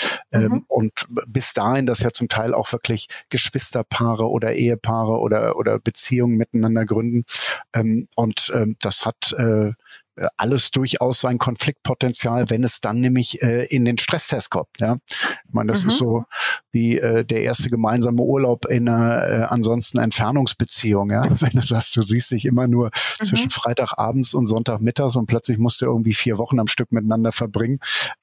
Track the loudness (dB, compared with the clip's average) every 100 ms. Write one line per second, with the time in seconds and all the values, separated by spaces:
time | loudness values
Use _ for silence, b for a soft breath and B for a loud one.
0 | B B -2 0 2 0 -2 -2 0 -4
1 | -8 -10 -6 -4 -2 0 0 2 0 0
2 | 0 -2 -2 -2 0 -2 -2 -4 -2 -4
3 | -4 B B -4 -2 -2 -2 -2 -4 -2
4 | 0 0 0 0 0 0 0 0 -2 0
5 | 0 0 2 2 0 0 0 0 -2 -2
6 | 0 2 2 2 0 0 2 0 0 0
7 | 0 -2 -2 B B B -6 -2 0 0
8 | -2 -2 -2 -2 -2 0 0 -2 -2 -2
9 | -4 -6 -8 -2 2 2 0 -4 B B
10 | _ -6 -6 -2 0 0 0 -2 -2 0
11 | 0 0 0 0 -2 -2 -4 -4 -4 -2
12 | 0 0 0 0 0 0 0 0 -2 0
13 | 2 2 0 0 0 0 0 0 0 0
14 | -2 0 0 0 -2 -2 -6 -2 -2 -2
15 | -4 -6 -4 -6 -4 -2 0 0 2 2
16 | 2 0 -4 B B B _ 0 2 2
17 | 2 0 0 -2 0 0 0 0 2 2
18 | 2 2 2 2 2 0 0 0 2 2
19 | 2 2 0 0 0 0 0 0 0 0
20 | 0 0 0 2 0 -2 -4 -2 2 2
21 | 2 0 2 2 2 0 0 0 0 0
22 | 2 2 2 0 0 2 2 2 2 B
23 | B B 0 0 0 -2 -2 0 -2 -2
24 | 0 0 0 2 2 2 0 0 -2 0
25 | 0 0 0 0 0 2 2 2 2 2
26 | 2 2 0 0 0 2 2 -2 0 0
27 | 2 2 2 0 -2 0 0 -2 B B
28 | B -4